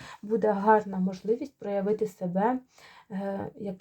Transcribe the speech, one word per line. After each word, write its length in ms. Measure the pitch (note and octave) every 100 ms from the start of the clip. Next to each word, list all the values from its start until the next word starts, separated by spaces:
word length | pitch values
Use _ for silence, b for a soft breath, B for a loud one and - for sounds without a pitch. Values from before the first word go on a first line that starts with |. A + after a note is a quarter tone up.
| B B
буде 300 | G#3 A3 G#3+
гарна 460 | G3 G#3 G#3+ G#3 F#3+
можливість 600 | F#3 F#3+ G3 A#3+ D#4 _
проявити 480 | G3+ G3+ F#3+ G#3+ A3
себе, 520 | - F3+ F3+ A3 B3+ B B B B -
е, 360 | G3 G3 G3 G3+ -
як 200 | G3+ F#3